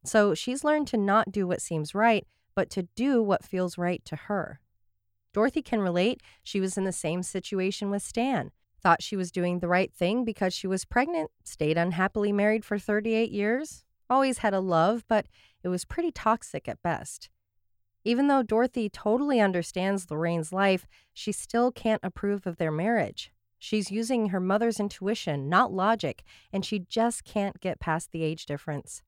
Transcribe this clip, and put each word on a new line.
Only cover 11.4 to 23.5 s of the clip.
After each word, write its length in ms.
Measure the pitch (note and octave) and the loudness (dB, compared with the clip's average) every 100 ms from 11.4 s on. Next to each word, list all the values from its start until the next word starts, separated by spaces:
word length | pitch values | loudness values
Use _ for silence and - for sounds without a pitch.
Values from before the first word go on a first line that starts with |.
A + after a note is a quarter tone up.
stayed 340 | - - D3+ D#3+ | -20 -4 0 2
unhappily 540 | E3+ E3+ F#3+ A3 G#3 | 0 0 0 0 0
married 340 | G3+ G#3 A3 - | 2 2 2 0
for 140 | G#3 | -6
thirty-eight 500 | - G#3 G#3+ A3 A3+ | 0 -2 2 0 0
years, 540 | G3+ G3+ B3 D#4 - _ _ _ | 0 0 0 -4 -14 _ _ _
always 300 | B3+ C4+ A#3+ | 2 2 2
had 160 | A3 F#3+ | 0 0
a 40 | |
love, 440 | F#3+ E3 E3+ A#3 - | 2 4 4 2 2
but 200 | A3 - _ _ _ | 0 0 _ _ _
it 60 | F3+ | -4
was 180 | F#3 - | -4 -4
pretty 260 | - E4+ | -4 -4
toxic 560 | - A3 A3+ - - - | -2 0 0 -2 -10 -8
at 140 | - | -6
best. 480 | F3 D#3+ - - - _ _ _ _ _ _ _ | -4 -4 -6 -16 -18 _ _ _ _ _ _ _
Even 240 | G#3+ A#3+ C#4+ | 0 2 4
though 140 | C#4 | 4
Dorothy 480 | A3+ A3 B3 - G#3 | 4 2 2 0 -4
totally 500 | - G#3+ A#3 C#4+ B3+ | -2 0 2 2 4
understands 680 | G3+ F3+ E3 - F#3+ G3 F3 | 4 2 -2 -2 -2 -2 -4
Lorraine's 420 | D3+ E3 E3+ F3 | -2 0 0 -2
life, 360 | F#3 G3 F#3 - _ _ | 0 2 2 -2 _ _
she 180 | - - | -10 -6
still 400 | G3+ - A#3 B3 | -6 -2 0 0
can't 320 | - A3+ A3 | 0 0 0
approve 440 | F#3+ - G3+ G3+ F#3 | -2 -4 -2 -2 -4
of 100 | E3+ | -2
their 140 | D#3+ | -2
marriage. 600 | D#3 F#3+ A#3 A#2+ - - _ _ | 0 0 0 0 -6 -16 _ _